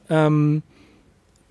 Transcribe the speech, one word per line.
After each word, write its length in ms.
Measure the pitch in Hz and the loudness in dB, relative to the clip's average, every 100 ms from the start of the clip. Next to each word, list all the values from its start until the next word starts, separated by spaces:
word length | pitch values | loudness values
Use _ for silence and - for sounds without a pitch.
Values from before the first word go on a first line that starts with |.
| - | -4
ähm, 540 | 156 151 151 147 151 - _ - _ _ _ _ _ _ | 0 0 2 0 -2 -6 _ -20 _ _ _ _ _ _